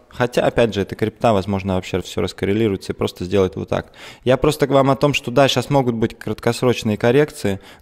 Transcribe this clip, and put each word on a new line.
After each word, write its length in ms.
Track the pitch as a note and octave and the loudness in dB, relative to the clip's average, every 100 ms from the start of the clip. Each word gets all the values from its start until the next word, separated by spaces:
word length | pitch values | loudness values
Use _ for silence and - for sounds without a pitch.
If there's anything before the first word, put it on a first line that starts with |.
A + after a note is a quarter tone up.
| _ | _
Хотя, 360 | - A#2+ - C#3+ | -4 -2 0 0
опять 260 | - A#2+ | 2 0
же, 80 | G2 | 0
это 120 | F#2 | -4
крипта, 380 | - G#2+ - A#2+ | -2 -4 0 2
возможно, 420 | G2+ F#2+ G2 F#2+ | 2 0 -2 -2
вообще 260 | F#2 - F#2 | -4 -2 -6
все 180 | - - | -4 -4
раскоррелируется 720 | F#2 - F#2+ G#2 A2+ F#2+ - | -4 -4 -2 0 0 0 -6
и 20 | |
просто 300 | F#2 G#2+ - | -6 -6 -6
сделает 320 | F2+ G2 F#2 - | -2 2 0 -2
вот 120 | F#2+ | -4
так. 240 | F#2+ - - - - | -6 -6 -14 -20 -6
Я 140 | A#2+ C3 | 0 2
просто 320 | D3+ D3 C3 | 2 0 2
к 20 | |
вам 200 | C#3 C3+ | 4 4
о 60 | C3+ | 2
том, 160 | D3 | 0
что 200 | C#3 - | 0 0
да, 160 | B2 C3+ | 2 2
щас 220 | B2+ - | 2 0
могут 260 | C#3 B2 A2+ | 2 2 0
быть 200 | A2+ - | -2 -4
краткосрочные 800 | - G#2+ A#2+ A#2 B2+ A2+ A2 G#2 | -10 -4 -2 0 0 0 -2 0
коррекции, 600 | A#2 C3 D3+ - G#2 G2 - - | 2 2 2 -2 -4 -4 -8 -12